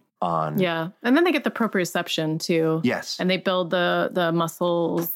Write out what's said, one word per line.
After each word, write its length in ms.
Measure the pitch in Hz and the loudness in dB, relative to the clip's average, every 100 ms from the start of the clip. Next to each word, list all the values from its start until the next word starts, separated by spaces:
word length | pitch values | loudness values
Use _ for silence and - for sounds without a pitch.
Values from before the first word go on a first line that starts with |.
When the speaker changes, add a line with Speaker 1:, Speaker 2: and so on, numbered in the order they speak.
| _ - | _ -4
Speaker 1:
on" 360 | 90 82 78 156 | -2 0 0 0
Speaker 2:
Yeah. 300 | 180 165 165 - | 0 0 -4 -4
And 120 | 233 277 | 2 2
then 80 | |
they 80 | 349 | 4
get 120 | 302 | 0
the 60 | 240 | -2
proprioception 920 | - 226 196 175 - 175 - 156 160 | -2 -2 0 -2 -2 -4 -2 -2 -2
too. 400 | - 165 160 160 | 0 2 2 2
Speaker 1:
Yes. 340 | 123 95 - - | 0 -2 -4 -4
Speaker 2:
And 80 | 185 | 0
they 80 | 185 | 0
build 340 | 190 185 175 | 0 0 0
the, 380 | 180 175 175 175 | 0 2 2 0
the 200 | 180 170 | 0 0
muscles 800 | 170 165 - 175 170 170 175 170 | 2 0 0 0 2 0 0 -4